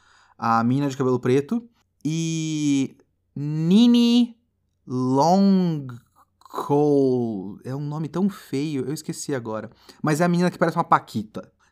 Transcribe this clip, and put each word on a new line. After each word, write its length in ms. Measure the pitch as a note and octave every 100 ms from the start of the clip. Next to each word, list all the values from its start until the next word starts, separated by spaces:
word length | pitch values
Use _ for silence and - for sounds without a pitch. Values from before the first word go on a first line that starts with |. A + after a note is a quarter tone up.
| _ _ _ _
a 260 | A#2 A#2
mina 240 | A#2 C3 C#3+
de 80 | C3
cabelo 240 | B2+ B2+
preto, 480 | B2+ C3 C#3 A#3 A#3 _ _ _
e 920 | C#3+ D#3+ E3 D#3+ D#3+ D#3 D3 C#3 C3 - _ _ _ -
Nini 1000 | D3 D#3 D#3+ G3 A#3+ A#3+ A#3+ A#3+ A#3+ - _ _ _ _ -
Longcole. 1120 | B2+ B2+ C3 D#3 F#3 G3 F#3+ F3+ D#3 C3 A#2+ _ _ _ _ - - - C#3+ D3 C#3+ C3+ B2+ A#2 G#2 F#2 G2
É 140 | A2+ C3+
um 100 | D3
nome 220 | D3+ D#3
tão 220 | E3 G3
feio, 560 | G3 - C3+ D#3 C#3+ B2+
eu 80 |
esqueci 400 | D3+ - D#3 -
agora. 360 | C3+ A#2 A2 G#2+ - - -
Mas 200 | D#3 D3+
é 20 |
a 40 | F3
menina 220 | F3 F3+
que 60 | -
parece 220 | E3+ E3
uma 60 |
paquita. 680 | D#3 D3+ - A2 G#2 - - _ _